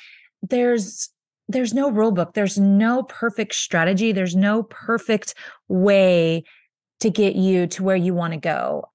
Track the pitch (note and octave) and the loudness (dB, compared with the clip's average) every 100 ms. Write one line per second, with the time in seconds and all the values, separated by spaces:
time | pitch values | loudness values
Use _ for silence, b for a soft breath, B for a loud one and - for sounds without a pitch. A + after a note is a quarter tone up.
0 | B B B _ F#3+ B3 A#3+ A#3 F#3+ - | B B B _ -4 0 2 0 -4 -10
1 | - _ _ _ - B3+ A#3+ A#3 C#4 G#3+ | -14 _ _ _ -6 -4 -2 0 0 2
2 | A3+ F3+ E3+ - G3 G3+ G3 G3 A3 B3 | 0 0 -2 -2 -2 2 2 4 2 0
3 | C4 - A#3 A3+ G3+ - - E3+ E3 F#3+ | -4 -6 -6 -4 -6 -6 -4 -2 0 0
4 | A3+ G3 F#3 F#3 G3+ A3 A3 - - A#3 | 0 0 -2 0 2 0 -4 -10 -6 -4
5 | - G#3+ - B B B - F#3 G3 G3 | -2 -4 -4 B B B -4 0 4 4
6 | F#3 F3 E3 E3 b b b _ _ _ | 4 4 2 0 b b b _ _ _
7 | A3+ G3+ G3+ - F#3+ F#3 F3 - F#3+ F#3+ | -2 2 0 2 2 2 0 -2 0 0
8 | F3+ F3 E3+ D#3+ E3 C#3+ - D3+ - | 0 -2 -4 -6 -4 -4 -4 -6 -8